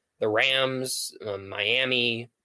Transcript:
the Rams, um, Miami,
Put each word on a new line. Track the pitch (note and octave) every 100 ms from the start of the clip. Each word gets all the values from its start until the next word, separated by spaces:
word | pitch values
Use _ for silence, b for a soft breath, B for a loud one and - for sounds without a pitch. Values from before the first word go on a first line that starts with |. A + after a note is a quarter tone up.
| _ _
the | A2
Rams, | A2 C3+ C3+ C3 C3 B2+ - - - G#2+
um, | G2 G2
Miami, | G2+ G#2 B2 C3 B2+ A#2+ A2+ A#2 _